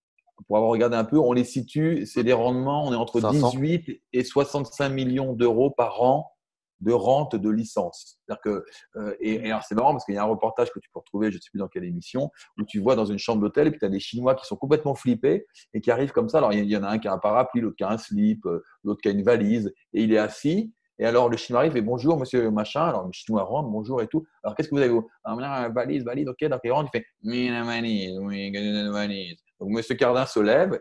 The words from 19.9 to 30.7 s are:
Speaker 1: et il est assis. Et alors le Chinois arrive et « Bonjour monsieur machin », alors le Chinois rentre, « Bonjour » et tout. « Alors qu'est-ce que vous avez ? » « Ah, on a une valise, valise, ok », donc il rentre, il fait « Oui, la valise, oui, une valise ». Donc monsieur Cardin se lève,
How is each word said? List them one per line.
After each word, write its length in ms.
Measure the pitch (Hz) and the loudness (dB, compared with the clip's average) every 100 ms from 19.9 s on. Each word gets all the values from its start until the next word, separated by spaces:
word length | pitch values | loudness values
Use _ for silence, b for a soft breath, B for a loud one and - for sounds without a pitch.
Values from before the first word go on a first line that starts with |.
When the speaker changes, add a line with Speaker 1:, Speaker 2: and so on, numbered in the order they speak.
Speaker 1:
et 100 | 104 | 0
il 100 | 110 | 4
est 60 | 110 | 4
assis. 540 | 107 - 147 190 220 _ _ - | 2 -2 0 0 -2 _ _ -2
Et 80 | 113 | 2
alors 220 | 120 120 | 4 4
le 80 | 113 | 0
Chinois 240 | - 120 | 0 2
arrive 160 | 156 123 | 2 2
et « 40 | |
Bonjour 360 | 107 123 139 160 | -2 0 2 0
monsieur 320 | 127 123 113 | 2 0 2
machin », 320 | 107 107 143 165 | 0 -2 -2 0
alors 180 | 110 90 | -2 -6
le 60 | |
Chinois 320 | - - 107 | -12 -4 -2
rentre, « 240 | 95 139 131 | 0 -4 -4
Bonjour » 320 | 107 110 131 | -6 -4 -4
et 60 | 110 | -2
tout. « 180 | 156 156 b | -4 -6 b
Alors 140 | 107 107 | -8 -6
qu'est-ce 120 | - | -2
que 60 | |
vous 60 | 143 | 2
avez ? » « 100 | 127 117 113 B | 4 2 -2 B
Ah, 120 | 113 117 | -10 -8
on 20 | |
a 300 | 139 135 117 | -6 -4 -4
une 40 | |
valise, 300 | 120 127 143 | -4 -2 -4
valise, 240 | 117 131 143 | -4 -6 -6
ok », 180 | 127 151 | -4 -4
donc 100 | 127 | -2
il 80 | 117 | 0
rentre, 180 | 139 147 | 0 0
il 60 | 113 | -4
fait « 80 | - _ | -8 _
Oui, 260 | 107 123 123 | -6 -2 -2
la 140 | 120 | -2
valise, 560 | 117 117 117 107 92 95 | -4 -4 -2 -2 -2 -6
oui, 300 | 98 101 98 | -6 -6 -6
une 420 | 101 104 104 104 | -6 -4 -4 -4
valise ». 480 | 104 104 98 90 82 _ - | -4 -4 -6 -10 -16 _ -12
Donc 100 | 95 | -4
monsieur 240 | 113 113 | -4 -2
Cardin 320 | 117 123 123 131 | 0 2 2 0
se 140 | 110 | 2
lève, 400 | 104 135 190 | 4 4 4